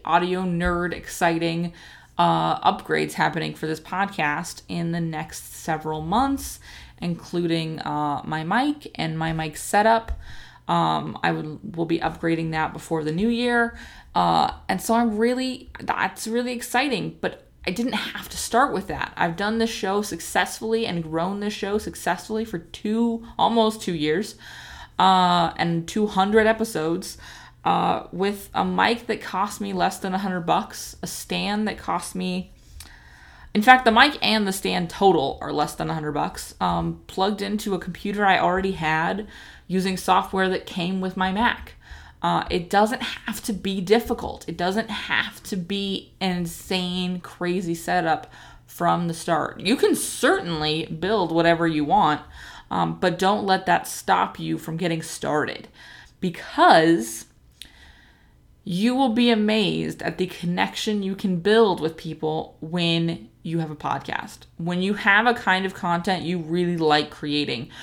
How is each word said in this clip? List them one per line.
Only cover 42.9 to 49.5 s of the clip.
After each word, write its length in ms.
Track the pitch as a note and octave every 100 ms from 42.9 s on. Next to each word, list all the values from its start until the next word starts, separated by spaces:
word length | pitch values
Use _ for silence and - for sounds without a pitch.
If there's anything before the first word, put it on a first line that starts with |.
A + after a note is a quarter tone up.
| B3
have 420 | - - - G#3+
to 80 | -
be 300 | G3 G3 G3
difficult. 680 | F3 A3 A3+ - - - -
It 80 | E3+
doesn't 340 | F3+ G3+ A3
have 540 | G#3 - D3 - -
to 140 | - G3
be 560 | E3+ G3+ G3 F#3+ - -
an 160 | F#3+ F3+
insane, 840 | E3+ E3+ - F#3+ F3+ F3+ F3+ F3+
crazy 560 | - - F3 F3+ E3+ E3+
setup 560 | - F3+ E3 D3+ - - - - -
from 440 | - E3+ E3+ E3+
the 40 |
start. 460 | D#3+ - D#3 -